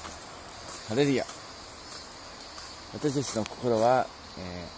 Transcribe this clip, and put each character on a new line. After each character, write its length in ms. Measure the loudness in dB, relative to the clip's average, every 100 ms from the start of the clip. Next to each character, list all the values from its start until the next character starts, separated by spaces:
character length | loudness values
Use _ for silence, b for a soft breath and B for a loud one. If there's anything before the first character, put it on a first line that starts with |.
| -10 -10 -12 -12 -12 -12 -10 -8 0
ハ 60 |
レ 120 | 4 6
ル 80 |
ヤ。 100 | 4 2 -6 -12 -12 -12 -12 -12 -12 -12 -14 -14 -12 -12 -10 -10 -12 -10
私 220 | 0 2
た 80 | 4
ち 100 | 2 2
の 80 |
心 360 | 0 0 4 8
は、 280 | 8 8 4 -4 -12 -10
え 40 | -8 -8 -8